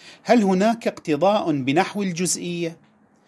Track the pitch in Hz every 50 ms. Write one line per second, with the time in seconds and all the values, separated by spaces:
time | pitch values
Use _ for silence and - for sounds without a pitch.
0 | - - - - - - 233 247 202 190 190 185 196 226 226 233 - 220 - -
1 | - - 147 143 165 196 208 208 - 170 151 143 151 139 139 170 190 - - 208
2 | 202 185 170 160 185 160 - - - 175 175 170 170 160 165 - _ _ _ _
3 | _ _ _ _ _